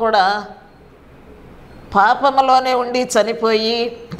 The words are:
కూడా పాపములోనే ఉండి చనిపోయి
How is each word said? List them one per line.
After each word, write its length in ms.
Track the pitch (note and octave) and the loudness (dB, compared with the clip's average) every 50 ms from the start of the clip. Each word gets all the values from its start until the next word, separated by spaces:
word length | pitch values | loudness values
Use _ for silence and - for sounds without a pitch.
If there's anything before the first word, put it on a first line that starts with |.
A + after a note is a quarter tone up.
కూడా 240 | A3+ A3 G#3+ G3+ F#3 G3 G#3 G#3 G3 - - - - - - - - - - - - - - - - - - - - - - - - - - - - - - | -2 0 2 2 2 2 -2 -4 -8 -12 -18 -20 -20 -20 -20 -20 -20 -20 -20 -20 -20 -20 -20 -20 -20 -20 -20 -20 -20 -20 -20 -20 -20 -20 -20 -20 -16 -2 2
పాపములోనే 800 | G3+ G3 A3+ B3+ C4 C#4 C#4 C4 C4+ C4 C4 B3 C4 B3+ C4 B3+ B3 | 2 4 4 2 2 0 2 2 2 2 4 2 2 2 0 -2 -2
ఉండి 200 | B3 A#3+ B3 B3+ B3 B3 - | -2 -2 -2 -4 -4 0 0
చనిపోయి 640 | A3 G3+ A3 A3+ - A3+ A3+ A3 A3 A3 A3 A#3 A#3 A#3 A#3 - - - - E3+ | 0 0 0 -2 -2 0 0 0 0 0 -2 -2 -2 -4 -6 -8 -12 -16 -14 -6